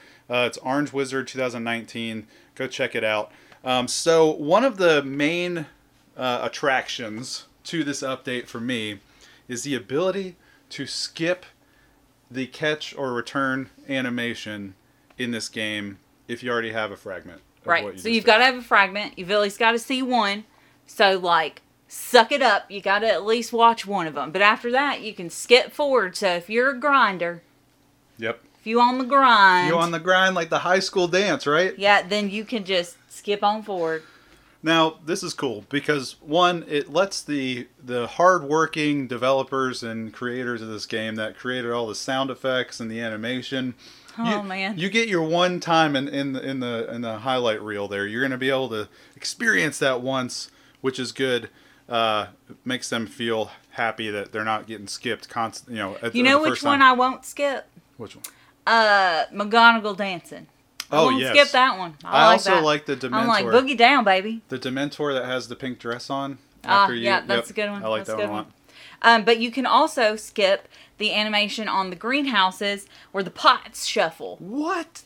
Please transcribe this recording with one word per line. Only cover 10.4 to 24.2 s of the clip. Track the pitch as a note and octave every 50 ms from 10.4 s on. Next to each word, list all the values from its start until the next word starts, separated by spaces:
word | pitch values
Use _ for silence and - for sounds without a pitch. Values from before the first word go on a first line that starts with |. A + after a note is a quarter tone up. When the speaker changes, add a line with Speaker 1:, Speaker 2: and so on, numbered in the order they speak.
| _ _ _ _ _ -
Speaker 1:
to | - - C#3
skip | - - - - - - - E3 E3+ F3+ F3+ - - _ _ _ _ _ _ _ _ _ _ _ _ _ _ _ -
the | A#2+ B2+ C3
catch | B2 - - D#3+ D3+ D3+ D3+ - - -
or | - C#3+ C3 B2
return | A#2+ A#2 - - C#3+ C#3 C3 C3 C3+ C3+ C3 _ _ - -
animation | C#3 C3+ B2+ B2 A#2+ A#2+ A#2+ A#2+ A#2 - - G#2+ G#2+ G#2 G2+ G2 F#2+ _ _ _ _ _ _ _ _ -
in | B2+ A#2 A#2
this | A2 - -
game | - A#2 A2 G#2+ G#2+ G#2 G2+ G2+ G2 - _ _ _ _ _ -
if | A#2 A#2 B2
you | B2 A#2+
already | A#2 A2+ A2+
have | A2 A2+ G#2+ G#2 G2+
a |
fragment | - - G#2+ F#2+ F2 E2 F2+ E2+ D#2+ _ _ _ _ -
of |
Speaker 2:
Right. | - E3+ E3 -
Speaker 1:
what | G3+ F3+
you | F#3+
Speaker 2:
So | F3+
Speaker 1:
just | A3 A#3
Speaker 2:
you've | A3+ G3
Speaker 1:
did. | -
Speaker 2:
gotta | G#3+ A3 B3
have | C4 B3+
a | B3 A#3+
fragment. | - - G#3+ G3 F#3 F#3+ G3+ G#3 - - -
You've | F#3 E3+ G3+
at | G#3
least | G#3 G3+ G3+ -
gotta | A#3 A3+ A#3 A#3
see | A3+ - C4+ B3+ C4
one. | B3 B3+ A#3+ G#3+ G3 G3+ G#3 G#3+ _ _ _ _ _ _ _ _
So, | - - - G#3+ G3 F#3+ F#3+
like, | F3+ F3+ E3+ D#3+ D#3+ D3 - - _ _ _ _ _ -
suck | - - - - - B3 A3+ A3+ D4
it | C#4+ C4+
up. | A#3+ G3+ F#3+ - -
You | F#3+ G3+
gotta | - G3 F#3+ G#3 A3 A3+
at | G3 D#3+ F#3+
least | G#3 A3+ A#3+ A#3 - -
watch | A#3 A#3 A#3 A#3 A3 -
one | F#3+ G3+ F#3+ E3+
of | D#3+ D3
'em. | C#3+